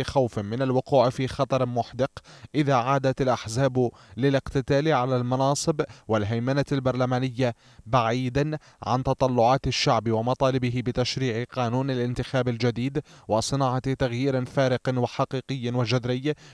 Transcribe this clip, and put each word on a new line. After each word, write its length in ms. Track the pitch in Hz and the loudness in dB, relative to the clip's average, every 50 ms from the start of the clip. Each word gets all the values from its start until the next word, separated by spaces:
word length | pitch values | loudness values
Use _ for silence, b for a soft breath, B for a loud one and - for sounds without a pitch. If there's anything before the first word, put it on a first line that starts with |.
| 131 | -6
خوف 360 | - - 143 131 113 - 113 | -2 0 0 0 0 -2 -6
من 240 | 101 101 110 127 135 | -6 -6 -4 -2 -2
الوقوع 480 | 131 127 131 - - 143 135 117 131 | 0 0 0 0 2 4 4 4 4
في 180 | - - 135 123 | 2 -2 -4 -4
خطر 380 | - - 139 120 135 131 127 | -2 -4 -2 0 0 0 0
محدق 440 | 123 123 120 113 - - 120 131 - - - B B B B B B - | 0 -2 -4 -4 -4 -4 -4 -4 -4 -4 -10 B B B B B B -2
إذا 200 | 143 156 139 139 | 0 2 2 2
عادت 480 | 123 117 127 139 139 131 135 131 - 139 | 2 2 2 2 2 2 0 0 0 0
الأحزاب 680 | 127 123 - - - 113 120 139 131 127 127 127 113 B B B B B | 0 0 0 -2 -4 -2 0 0 2 2 2 0 0 B B B B B
للاقتتال 760 | 110 127 143 139 131 - - - 143 123 - 143 139 147 160 151 | 0 2 2 2 2 0 -2 -2 -2 0 2 2 2 2 2 2
على 240 | 127 123 131 131 | 2 2 0 0
المناصب 640 | 123 120 123 127 131 135 135 143 139 - 165 160 143 120 B B B B - | 0 0 0 0 2 2 2 2 2 0 0 0 0 -2 B B B B 0
والهيمنة 560 | 110 107 104 101 117 117 117 127 135 143 135 - 143 | 0 2 2 0 0 0 0 0 0 0 0 0 -2
البرلمانية، 840 | 139 127 131 123 127 127 127 127 123 131 131 120 113 131 120 113 b b b b b b | 0 0 0 0 0 0 0 0 0 0 -2 -2 0 0 0 0 b b b b b b
بعيدا 720 | 107 120 127 110 113 120 127 131 123 123 139 147 156 151 147 b b b b - | 0 2 2 2 2 2 0 -2 -2 0 0 0 0 -2 -6 b b b b -4
عن 200 | - 117 131 131 | -2 0 0 0
تطلعات 640 | 135 131 - 135 131 127 120 113 120 131 131 - | 0 0 2 2 2 4 4 4 4 4 2 0
الشعب 440 | 139 123 - - 147 127 113 107 117 | -2 -2 0 2 2 2 2 2 2
ومطالبه 720 | 110 110 113 123 127 - 139 131 131 135 123 123 120 127 113 | 0 0 0 0 0 2 2 2 2 0 0 -2 -2 -2 -4
بتشريع 580 | 120 120 - - - - 135 131 127 107 113 123 | -2 -2 -2 -2 -2 -2 -2 -2 -2 -2 -2 -4
قانون 460 | - - 131 120 113 117 127 135 139 | -6 -4 -4 -2 0 0 0 -2 -2
الانتخاب 580 | 131 123 120 123 123 - 127 - - 131 123 123 | -2 -2 -2 -2 -4 -4 -6 -2 -2 -2 0 0
الجديد 540 | 120 113 123 123 113 113 120 139 135 151 B B B B B - | -2 0 0 0 0 0 -4 -4 -4 -6 B B B B B 0
وصناعة 680 | 104 110 113 - 139 139 139 127 123 127 - 135 135 | 0 0 0 0 0 0 0 0 0 -2 -2 -2 -2
تغيير 500 | - 135 123 117 120 131 139 131 131 127 | -2 -2 -2 -2 0 0 0 0 0 -2
فارق 500 | 117 - 143 135 127 127 120 - 135 127 | -2 0 0 2 2 2 0 0 -2 0
وحقيقي 760 | 127 120 117 - - 135 - - 131 - - 139 135 117 120 | 0 -2 -2 -2 -4 -4 -4 -4 -6 -6 -6 -8 -6 -4 -4
وجذري 640 | 120 127 120 107 127 127 113 120 127 127 131 147 147 B B B | -2 -2 0 0 0 0 0 -2 -4 -2 -2 -4 -4 B B B